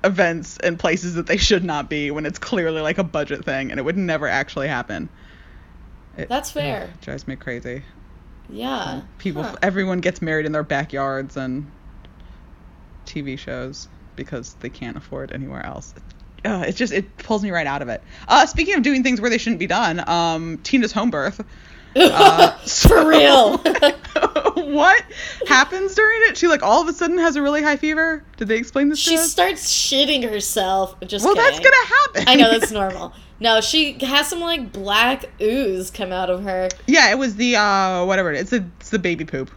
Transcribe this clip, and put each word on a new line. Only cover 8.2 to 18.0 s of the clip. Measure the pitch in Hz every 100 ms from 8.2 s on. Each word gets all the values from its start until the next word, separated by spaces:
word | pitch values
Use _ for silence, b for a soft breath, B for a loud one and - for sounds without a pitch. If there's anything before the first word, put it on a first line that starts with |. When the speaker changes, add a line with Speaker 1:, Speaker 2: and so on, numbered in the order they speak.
| - - -
Speaker 2:
Yeah. | 202 247 262 180 135
Speaker 1:
And | - -
people, | 196 151
Speaker 2:
Huh. | 208 -
Speaker 1:
everyone | 185 190 190 180
gets | 180 180
married | 160 156 151
in |
their | 151
backyards | 147 143 151 139 139 135 135 -
and | 131 127 147 - - - - - b b - - - - - - -
T | 151
V | 139 131
shows | - 127 127 143 - - -
because | - 135 127 120 -
they | -
can't | - 120 143
afford | - 139 135
anywhere | - 135 135 -
else. | - - - - - - -
Uh, | 214 202
it's | 165 190
just, | 240
it | 156 196 -
pulls | - 214
me | 202
right | 175 147
out | 143
of | 127
it. | 107